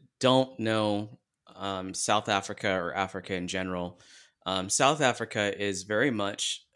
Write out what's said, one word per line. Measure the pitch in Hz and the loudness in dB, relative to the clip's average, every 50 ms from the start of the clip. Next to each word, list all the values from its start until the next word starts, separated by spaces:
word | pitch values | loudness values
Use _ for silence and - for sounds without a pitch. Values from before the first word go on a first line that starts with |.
| - _ _ _ | -20 _ _ _
don't | - 123 131 131 131 131 - - | 4 6 6 6 4 2 -2 -4
know, | 110 110 110 110 107 104 104 104 107 107 123 - _ _ _ _ _ - - | -2 0 2 2 2 2 0 0 -2 -6 -12 -20 _ _ _ _ _ -20 -14
um, | 92 95 98 98 92 92 95 92 | -8 -6 -6 -6 -6 -6 -8 -6
South | - - - 104 107 - 113 | -4 0 2 2 2 2 2
Africa | 101 98 - - 101 - - 101 | 0 0 -2 -4 -8 -4 -2 0
or | 95 92 85 85 - | 0 0 0 -2 -2
Africa | 98 95 92 - 95 - - 95 | -2 -4 -2 -4 -10 -6 -6 -4
in | 90 90 | -4 -4
general, | 90 95 92 92 92 92 90 87 87 - - - - - - - _ _ _ _ | -4 -4 -4 -4 -2 -2 -4 -4 -6 -8 -12 -20 -20 -20 -20 -20 _ _ _ _
um, | 92 95 95 92 98 | -2 -2 -2 0 0
South | - - 135 139 156 151 | 2 4 4 4 4 4
Africa | 143 123 113 - 113 - - 113 104 101 - 98 | 2 2 2 0 -4 -4 -2 0 0 0 0 0
is | 101 101 95 92 92 | -2 -2 -2 -4 -4
very | 104 107 107 135 143 | -2 0 2 2 2
much, | 120 104 101 101 104 - - - - - - _ _ | 0 0 -2 -2 -2 -4 -4 -4 -4 -6 -10 _ _